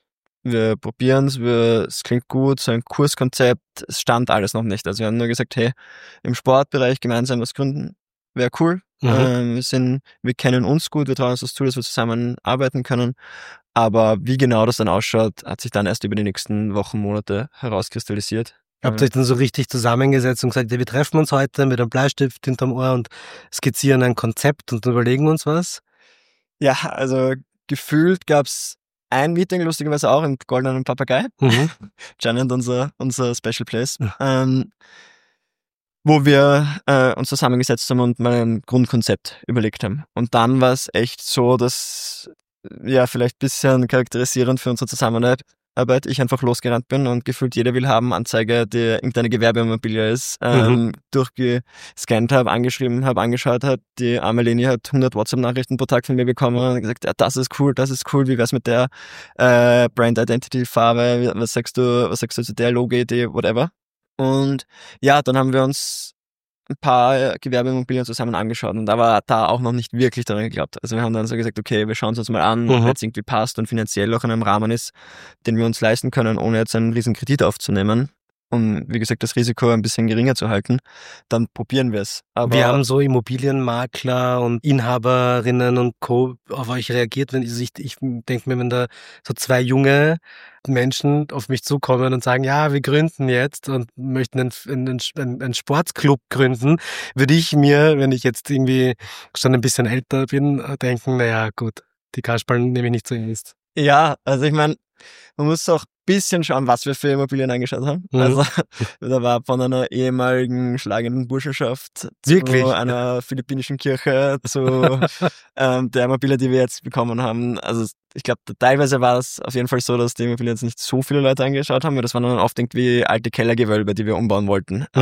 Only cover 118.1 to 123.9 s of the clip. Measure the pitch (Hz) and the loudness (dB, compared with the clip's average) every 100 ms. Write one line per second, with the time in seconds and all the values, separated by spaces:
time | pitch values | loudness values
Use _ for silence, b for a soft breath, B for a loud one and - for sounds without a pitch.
118.1 | - - 120 - 98 123 139 139 135 123 | -8 -4 -4 -8 2 4 4 4 4 2
119.1 | 123 123 - - 127 123 123 - 123 120 | 2 -2 -10 -6 -4 -2 -2 0 0 0
120.1 | - 120 120 120 110 117 - - 127 135 | -2 -4 -2 -4 -4 -6 -8 -4 -2 0
121.1 | 143 135 135 131 139 147 131 160 135 120 | 2 2 2 0 -2 -2 -2 0 -2 -2
122.1 | 120 120 120 110 - 120 123 123 120 - | -2 0 2 0 0 -4 0 2 2 2
123.1 | 113 117 - 117 117 110 107 104 | 0 -2 -2 0 2 2 0 0